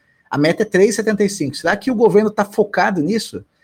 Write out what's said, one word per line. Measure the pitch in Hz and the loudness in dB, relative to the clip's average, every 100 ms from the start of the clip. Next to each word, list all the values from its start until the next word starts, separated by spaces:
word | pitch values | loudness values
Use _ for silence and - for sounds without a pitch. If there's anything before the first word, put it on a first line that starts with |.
| _ _ _ | _ _ _
a | 135 | -2
meta | 151 170 | 0 0
é | |
três | 214 185 202 | 0 2 2
e | |
setenta | 220 220 208 | 2 -2 0
e | 202 | -2
cinco, | - 143 - | -2 -6 -4
será | 165 202 | -4 -2
que | 262 | -2
o | |
governo | 220 226 190 214 | 2 4 4 2
tá | 208 | 0
focado | 202 - 202 - 196 185 | -2 -2 -2 0 0 0
nisso? | 151 220 - 95 - _ | -2 -2 -4 -12 -16 _